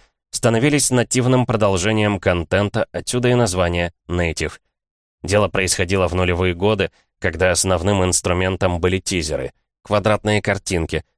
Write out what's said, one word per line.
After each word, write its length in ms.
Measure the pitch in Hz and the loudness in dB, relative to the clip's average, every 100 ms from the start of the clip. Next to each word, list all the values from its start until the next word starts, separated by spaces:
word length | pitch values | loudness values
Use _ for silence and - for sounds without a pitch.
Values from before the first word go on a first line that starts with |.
| _ _ _ | _ _ _
Становились 600 | - 117 113 143 147 - | -2 0 2 2 2 2
нативным 540 | 127 113 131 123 127 | 0 0 0 2 2
продолжением 720 | 123 113 104 95 98 110 104 98 | 0 0 2 2 0 2 0 0
контента, 680 | 98 87 82 92 101 110 - | 0 -2 0 0 0 -2 -4
отсюда 360 | 87 - 123 123 | -6 -4 0 2
и 60 | |
название 580 | 123 113 90 87 87 85 - - | 2 2 2 0 0 -2 -6 -6
"Native". 460 | 87 85 78 76 - _ _ _ _ _ _ | -2 -2 -2 -6 -8 _ _ _ _ _ _
Дело 260 | - 104 98 | 0 0 2
происходило 600 | 98 92 - 87 95 90 | 0 -2 -2 0 0 0
в 60 | |
нулевые 400 | 90 90 87 92 | 0 0 0 0
годы, 360 | 85 101 107 87 _ _ - | 0 0 0 -2 _ _ -6
когда 320 | 92 82 92 | -6 0 0
основным 520 | 87 95 90 90 101 | 2 0 0 2 2
инструментом 800 | 92 87 95 90 92 95 92 87 | 2 0 0 0 0 0 -2 0
были 200 | 90 92 | 0 -2
тизеры, 520 | - 92 76 71 64 _ _ _ | -2 -4 -4 -6 -8 _ _ _
квадратные 580 | - 104 98 104 107 104 | -2 0 0 0 0 0
картинки, 640 | - 98 - 90 80 78 - | 0 -4 -2 -4 -2 -6 -8